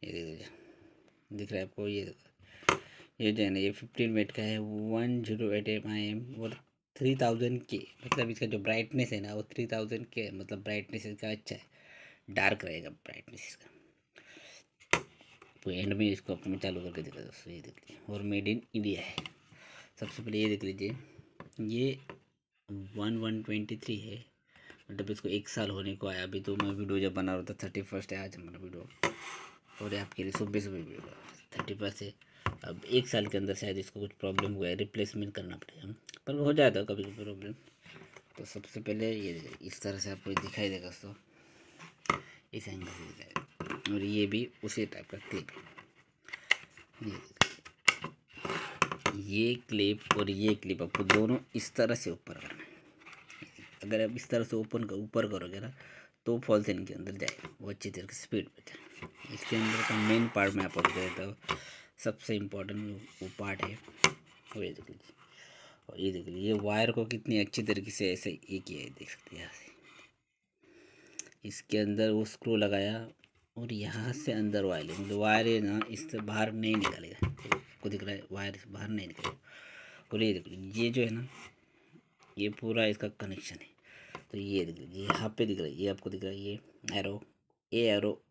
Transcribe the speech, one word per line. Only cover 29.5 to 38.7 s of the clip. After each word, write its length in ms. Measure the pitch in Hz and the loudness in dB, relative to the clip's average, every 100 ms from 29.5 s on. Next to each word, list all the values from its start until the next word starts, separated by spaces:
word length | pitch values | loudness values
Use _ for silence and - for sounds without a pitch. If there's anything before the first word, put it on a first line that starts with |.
| - _ - | -20 _ -8
और 120 | 107 | -4
ये 60 | 101 | -2
आपके 240 | 98 - | -4 -4
लिए 80 | 95 | -4
सुबह 280 | 98 104 104 | -2 0 0
सुबह 180 | 101 95 | -2 -6
वीडियो 360 | 80 - - - - - - - | -8 -12 -14 -16 -18 -20 -18 -8
थर्टी 160 | - | -6
फर्स्ट 280 | 101 104 95 | -2 -4 -4
है। 120 | 101 - _ - - - - | -12 -12 _ -4 -4 -4 -10
अब 160 | 87 - | -10 4
एक 220 | 123 123 | 4 4
साल 200 | 117 101 | 2 2
के 100 | 101 | 0
अंदर 180 | 98 95 | 0 -2
शायद 220 | 107 95 | -2 -4
इसको 220 | 95 - | -4 -6
कुछ 120 | 101 | -8
problem 420 | - 98 95 98 | -4 -2 0 0
हुआ 140 | 101 90 | 0 0
है, 80 | 90 | 0
Replacement 580 | 104 110 101 107 101 101 | -2 -2 -2 -2 -4 -6
करना 200 | 90 87 | -8 -10
पड़ेगा, 380 | - - 98 107 - - - | -14 -14 -12 -12 -14 -14 -4
पर 80 | 143 | 0
हो 180 | 143 | 4
जाता 260 | 151 135 104 | 8 8 6
है 60 | 104 | 0
कभी 180 | 104 | -2
कभी 200 | 101 110 | -4 -6
problem। 300 | 104 98 101 113 - _ - - - - _ - | -8 -8 -10 -10 -14 _ -20 -20 -18 -20 _ -14
तो 80 | - | -12
सबसे 340 | 104 101 | -12 -10